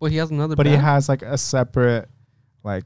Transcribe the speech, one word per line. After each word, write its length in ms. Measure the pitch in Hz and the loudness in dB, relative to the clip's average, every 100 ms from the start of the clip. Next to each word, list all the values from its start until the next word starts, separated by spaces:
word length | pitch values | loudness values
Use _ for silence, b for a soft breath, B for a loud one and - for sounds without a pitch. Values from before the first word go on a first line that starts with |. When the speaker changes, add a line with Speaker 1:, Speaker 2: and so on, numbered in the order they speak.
Speaker 1:
But 100 | 156 | -4
he 60 | 156 | -2
has 140 | 160 | -2
another 240 | 151 151 151 | -2 -2 0
Speaker 2:
But 100 | 143 | 4
he 60 | |
Speaker 1:
band? 100 | 147 | 4
Speaker 2:
has, 260 | 147 143 139 | 4 2 2
like, 140 | 131 | -2
a 160 | - 139 | -2 -6
separate, 720 | - 135 123 - 123 117 98 _ _ _ _ _ | -2 -2 -2 2 2 0 -4 _ _ _ _ _
like, 220 | 208 196 | -8 -8